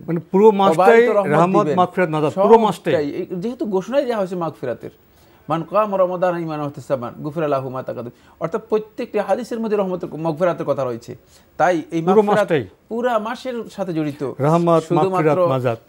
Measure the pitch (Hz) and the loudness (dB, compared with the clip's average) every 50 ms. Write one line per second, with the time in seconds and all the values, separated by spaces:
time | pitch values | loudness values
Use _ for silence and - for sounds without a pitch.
0 | 131 156 165 170 165 - - 190 214 220 208 196 196 196 160 160 180 190 233 226 | -6 -6 -4 -6 -4 0 4 6 6 6 6 6 4 2 4 4 6 6 6 6
1 | 240 240 214 202 196 - - 156 170 180 190 202 208 151 139 185 180 180 - 190 | 6 4 2 0 2 2 2 2 4 4 4 2 2 2 2 0 0 0 0 0
2 | 180 160 156 156 151 147 - 180 196 202 226 220 220 208 170 - - 175 156 165 | 0 0 0 0 -2 0 0 2 6 6 6 6 6 2 -2 -2 -2 0 0 0
3 | 147 143 - 160 190 - 185 180 175 233 254 - 320 214 190 190 185 - 247 285 | 0 -2 -4 -6 -8 -6 -6 -6 -6 -6 -6 -6 -4 -4 -2 -4 -2 -2 -2 -2
4 | 302 240 233 214 190 175 196 180 170 156 - - - 127 113 - - 117 - _ | 0 0 -2 -2 -4 -4 -4 -6 -6 -6 -8 -8 -8 -8 -8 -8 -10 -16 -18 _
5 | _ _ _ _ _ _ _ _ _ - 151 165 160 - 175 202 214 208 196 185 | _ _ _ _ _ _ _ _ _ -6 -4 -4 -4 -2 0 0 0 0 2 0
6 | 185 180 185 175 185 180 175 170 170 160 156 151 147 143 143 143 127 - 147 123 | 0 0 0 0 0 -2 0 -2 -4 -6 -6 -6 -6 -8 -8 -10 -6 -4 -4 -4
7 | 117 113 - - 143 151 143 170 156 147 139 135 131 131 127 131 127 - 123 123 | -4 -8 -10 -10 -12 -8 -6 -4 -2 -2 -2 -2 -4 -6 -8 -10 -10 -10 -10 -10
8 | 117 120 - _ _ _ _ - - 160 - 220 - - 220 214 214 - _ - | -12 -14 -16 _ _ _ _ -10 -8 -6 -6 -8 -4 -2 -4 -4 -4 -6 _ -12
9 | 240 - - 208 190 185 190 233 240 - 247 226 226 220 214 202 196 185 185 175 | -10 -6 -4 -4 -2 -2 -2 -2 -4 -6 -8 -6 -4 -2 -2 -2 -2 -2 -4 -6
10 | 180 165 - 151 160 165 156 147 185 175 160 151 160 135 139 127 131 123 120 113 | -8 -10 -10 -6 -4 -4 -2 0 0 -2 -2 -2 -2 -4 -2 -2 -4 -6 -6 -8
11 | - - 110 - _ _ _ - _ _ _ - 151 175 185 160 - - 165 165 | -12 -14 -18 -18 _ _ _ -20 _ _ _ 0 2 2 2 0 -2 -4 -6 -2
12 | 165 175 190 220 208 202 202 208 202 175 180 143 110 95 - _ _ - 214 233 | 0 4 4 4 4 4 4 2 2 2 0 -2 -2 -4 -12 _ _ -8 -4 -2
13 | 240 247 240 220 208 220 247 233 - 262 240 233 214 185 - - 196 185 165 160 | 0 0 0 -2 -2 -4 -8 -8 -8 -8 -8 -8 -10 -10 -10 -8 -6 -4 -4 -4
14 | 156 151 135 - 143 123 117 - 127 147 160 170 170 170 170 160 156 - 175 170 | -4 -4 -4 -6 -8 -8 -4 -2 2 2 2 2 4 4 2 2 2 0 0 0
15 | 170 190 185 180 151 156 147 185 180 170 135 131 120 127 113 - - | 2 2 0 0 2 2 2 4 2 2 2 0 -2 -2 -4 -4 -8